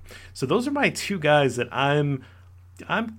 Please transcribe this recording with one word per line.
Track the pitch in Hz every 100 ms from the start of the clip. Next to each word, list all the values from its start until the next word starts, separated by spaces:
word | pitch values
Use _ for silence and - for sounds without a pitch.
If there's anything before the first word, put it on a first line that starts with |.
| - - -
So | - 127
those | 196 262
are |
my | 285 220
two | - - 196
guys | 151 147 139 113
that | 117
I'm, | 127 139 147 147 135 - - - - - - -
I'm, | 185 240